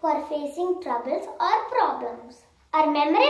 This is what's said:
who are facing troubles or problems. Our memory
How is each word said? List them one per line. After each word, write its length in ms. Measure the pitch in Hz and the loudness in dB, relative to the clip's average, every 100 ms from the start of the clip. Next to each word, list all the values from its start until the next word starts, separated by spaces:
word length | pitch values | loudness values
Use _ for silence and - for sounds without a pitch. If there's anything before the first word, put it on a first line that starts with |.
who 60 | 320 | 0
are 200 | 294 - | -2 -2
facing 540 | 302 285 330 359 - | -6 -6 -4 -2 -2
troubles 460 | 302 233 247 311 - | -2 -4 -2 -4 -6
or 420 | - 349 440 - | -2 0 0 0
problems. 720 | 508 - 254 240 240 233 - _ _ _ | 0 0 0 -6 -10 -16 -20 _ _ _
Our 160 | 311 311 | 2 4
memory 400 | 294 302 359 571 | 4 4 4 6